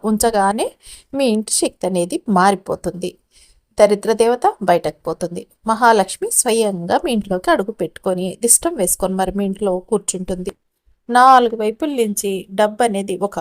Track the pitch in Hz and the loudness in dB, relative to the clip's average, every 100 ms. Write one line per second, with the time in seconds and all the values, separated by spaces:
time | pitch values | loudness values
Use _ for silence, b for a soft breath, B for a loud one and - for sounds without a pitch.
0 | 208 214 233 220 196 214 403 - B B | 0 0 2 2 0 0 -4 -8 B B
1 | B 269 269 214 214 - 320 - 180 185 | B -2 0 0 -2 -2 -2 -4 -4 -2
2 | 175 349 - 190 190 190 - 185 185 180 | -2 -4 -2 2 4 2 -2 -8 -8 -8
3 | 180 - _ b b b _ - 208 202 | -10 -12 _ b b b _ 2 4 4
4 | 214 220 233 247 370 - 180 175 151 - | 0 0 2 2 0 0 0 0 0 -6
5 | - 160 170 175 - _ 220 226 240 220 | -8 -6 -6 -8 -14 _ -6 2 4 4
6 | 190 - 427 - 254 226 214 185 175 247 | 2 -4 -4 -2 0 2 0 -2 0 0
7 | 349 226 - 180 254 311 196 - 160 - | 0 -2 -2 -2 0 0 0 -6 -8 -6
8 | 196 180 185 - 233 - 339 330 180 - | -4 -2 -4 -4 0 0 0 -2 -2 -2
9 | 185 190 185 196 196 190 202 185 185 202 | -4 -2 -2 -2 -4 -2 -2 -4 -2 -4
10 | - 180 180 180 180 - _ _ _ _ | -4 -8 -8 -8 -8 -12 _ _ _ _
11 | - 240 254 262 240 226 214 220 311 277 | -2 4 8 8 6 0 -4 -4 -4 -2
12 | 220 202 202 190 185 196 214 214 254 196 | -2 -2 -4 -6 -6 0 0 2 0 0
13 | 202 180 202 - | -4 -4 -4 -6